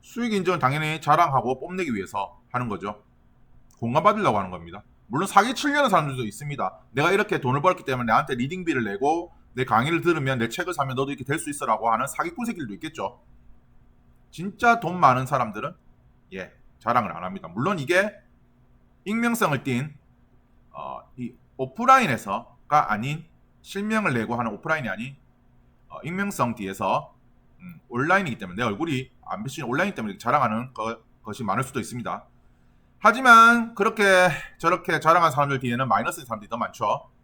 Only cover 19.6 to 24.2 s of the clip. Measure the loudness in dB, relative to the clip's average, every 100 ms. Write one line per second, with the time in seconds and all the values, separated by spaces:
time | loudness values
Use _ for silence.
19.6 | -2 -2 -4 -10 _ _ _ _ _ _
20.6 | _ -16 -14 -14 -16 -12 -12 -12 _ _
21.6 | -10 -4 6 6 6 -2 -4 -8 -8 -20
22.6 | _ 0 2 -2 -4 -8 -12 _ _ _
23.6 | -12 -8 -2 0 0 0